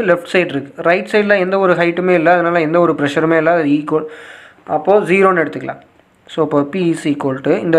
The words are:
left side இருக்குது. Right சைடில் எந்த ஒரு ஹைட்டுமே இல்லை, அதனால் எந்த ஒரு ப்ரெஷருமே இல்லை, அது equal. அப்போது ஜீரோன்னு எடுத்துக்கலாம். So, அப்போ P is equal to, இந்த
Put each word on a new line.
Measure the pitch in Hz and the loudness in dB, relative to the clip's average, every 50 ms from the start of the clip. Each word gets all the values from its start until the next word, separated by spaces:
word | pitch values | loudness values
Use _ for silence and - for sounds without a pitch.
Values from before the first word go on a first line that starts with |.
| 226 180 | 2 2
left | 170 170 - - - | 0 0 0 -2 -2
side | 185 170 - 143 | -2 0 0 -4
இருக்குது. | 139 139 - - - 165 165 | -8 -8 -8 -10 -4 0 0
Right | 180 202 202 - | 0 0 0 -2
சைடில் | - 214 208 202 208 196 180 | 0 0 2 2 2 0 0
எந்த | 180 190 196 190 | 0 0 0 2
ஒரு | 180 175 160 | 2 2 2
ஹைட்டுமே | 170 170 165 180 180 180 180 175 | 0 -2 -2 -2 0 0 2 2
இல்லை, | 156 165 180 | 4 2 2
அதனால் | 175 170 170 175 175 156 | 2 2 0 0 0 0
எந்த | 151 165 175 175 | 0 2 2 2
ஒரு | 165 151 143 | 2 0 0
ப்ரெஷருமே | 147 139 143 165 156 160 165 160 | -2 -2 0 0 0 2 2 2
இல்லை, | 156 165 175 170 | 2 2 2 2
அது | 156 143 143 | 2 0 0
equal. | 151 151 151 151 156 151 - - - - - - - - - _ _ - - 170 | -2 -2 -2 -4 -4 -4 -6 -14 -18 -20 -20 -20 -20 -20 -20 _ _ -10 -6 -6
அப்போது | - - 185 202 214 175 160 | -2 2 2 2 2 2 2
ஜீரோன்னு | 185 196 190 190 185 170 151 | 2 2 4 2 2 2 -2
எடுத்துக்கலாம். | 143 - 127 135 135 131 - - _ _ _ _ _ _ _ _ - - | -4 -6 -10 -12 -12 -14 -14 -16 _ _ _ _ _ _ _ _ -10 -4
So, | 170 156 | -4 -2
அப்போ | 147 151 143 143 143 - | 0 0 -2 -2 -2 -4
P | 190 175 165 160 | -2 -2 -2 -2
is | 160 - 151 | -2 -2 -4
equal | 143 143 143 135 131 131 - | -4 -2 -4 -6 -4 -4 -2
to, | 143 170 220 208 | -2 -2 -2 0
இந்த | 170 165 | 2 2